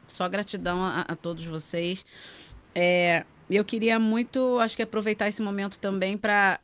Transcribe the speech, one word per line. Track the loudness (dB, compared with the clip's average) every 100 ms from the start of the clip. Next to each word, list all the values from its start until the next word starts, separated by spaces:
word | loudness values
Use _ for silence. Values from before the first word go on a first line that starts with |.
| -18
só | -6 -4
gratidão | -4 -4 -6 -4 -2
a, | -2 -2
a | -4 -6
todos | -6 -8 -8
vocês. | -8 -6 -4 -2 -4 -10 -20 -20 -18 -20 -20 -10
É, | 0 4 4 4 2 0 -12 -2
eu | 0 0
queria | 0 2 4
muito, | 4 2 0 0 0 2
acho | 0 -2
que |
aproveitar | -4 -2 -2 0 0
esse | -2
momento | -4 -2 -4 -4
também | -4 0 0 0
pra, | 2 4 4 2